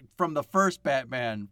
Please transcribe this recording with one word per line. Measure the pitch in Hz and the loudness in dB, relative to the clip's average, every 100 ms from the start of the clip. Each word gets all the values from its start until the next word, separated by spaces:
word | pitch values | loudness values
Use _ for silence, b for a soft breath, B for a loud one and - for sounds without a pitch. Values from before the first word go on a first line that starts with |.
| 131 - | -12 -2
from | 175 | 0
the | 147 | 0
first | - 190 196 - | 0 2 2 2
Batman | 151 135 120 127 117 107 101 | -2 -2 -2 -4 -2 -4 -8